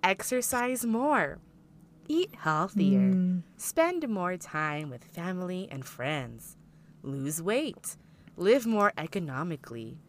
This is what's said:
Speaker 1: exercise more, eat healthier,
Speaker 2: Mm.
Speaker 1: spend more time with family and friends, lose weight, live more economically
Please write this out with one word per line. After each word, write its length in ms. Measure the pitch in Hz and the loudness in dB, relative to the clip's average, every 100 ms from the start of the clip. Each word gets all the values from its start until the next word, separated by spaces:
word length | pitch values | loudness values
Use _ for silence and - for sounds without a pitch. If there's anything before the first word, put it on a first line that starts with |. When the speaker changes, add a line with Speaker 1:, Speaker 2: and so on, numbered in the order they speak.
Speaker 1:
exercise 800 | 190 190 - 254 240 254 247 254 240 | 2 2 0 -2 0 -2 0 -2 0
more, 540 | 226 277 277 151 - - - - - - - - | 0 2 2 2 -4 -18 -20 -20 -20 -20 -20 -2
eat 260 | 311 359 - | 0 0 -2
healthier, 720 | - 156 190 208 190 196 190 | 0 0 0 4 4 6 6
Speaker 2:
Mm. 300 | 185 185 180 170 - | 4 4 0 -4 -10
Speaker 1:
spend 500 | - - 330 359 294 | -4 2 2 2 -2
more 260 | 202 180 180 | -2 -2 -4
time 520 | - 156 156 147 151 | -6 -4 -2 -2 -6
with 140 | 123 | -10
family 640 | - - 175 185 180 185 190 | -14 -8 -6 -4 -4 -6 -8
and 140 | 135 127 | -10 -12
friends, 720 | - 127 151 123 113 - - - - - - | -6 -4 -4 -6 -10 -18 -20 -20 -20 -20 -14
lose 380 | - 139 139 156 | -8 -6 -4 -4
weight, 540 | 165 233 302 - - - - - - - | 0 0 -2 -6 -12 -14 -20 -20 -20 -2
live 300 | 180 262 226 | 4 4 4
more 260 | 220 202 - | 4 4 2
economically 1000 | - 196 165 131 170 147 - 117 113 151 | -6 -4 -4 -4 -4 -6 -8 -12 -12 -14